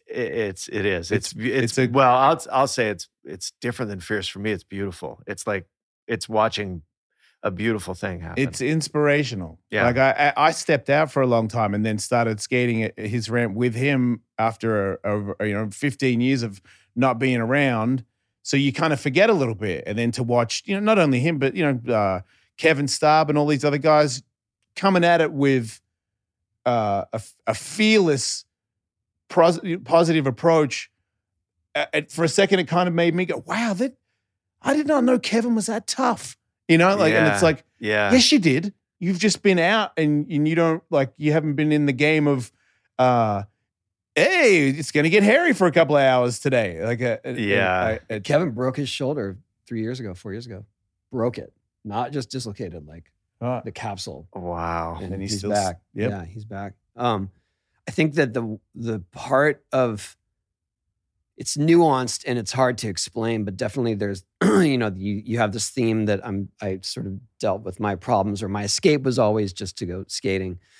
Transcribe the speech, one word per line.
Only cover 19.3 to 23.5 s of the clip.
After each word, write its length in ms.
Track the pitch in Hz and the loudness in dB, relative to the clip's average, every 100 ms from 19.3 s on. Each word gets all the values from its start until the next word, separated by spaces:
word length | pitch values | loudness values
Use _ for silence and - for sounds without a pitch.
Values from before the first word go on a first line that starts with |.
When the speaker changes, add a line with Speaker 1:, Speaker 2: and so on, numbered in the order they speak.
Speaker 2:
little 200 | 190 123 | 4 0
bit, 300 | 101 104 78 - | -4 -6 -6 -6
and 120 | 107 | -4
then 120 | 117 | -2
to 100 | 117 | -2
watch, 400 | 120 120 117 - | 0 0 0 -4
you 100 | - | -6
know, 60 | 196 | -2
not 180 | 214 208 | 2 4
only 220 | 151 123 | 4 2
him, 180 | 156 151 | 0 0
but, 160 | 135 | -2
you 160 | 185 151 | 0 -2
know, 240 | 123 120 | -2 0
uh, 260 | 110 101 92 - _ _ - | 0 0 -2 -6 _ _ 0
Kevin 300 | 160 143 143 | 2 2 0
Staab 420 | - 151 156 151 | 0 4 4 4
and 80 | 147 | 2
all 100 | |
these 180 | 147 | 2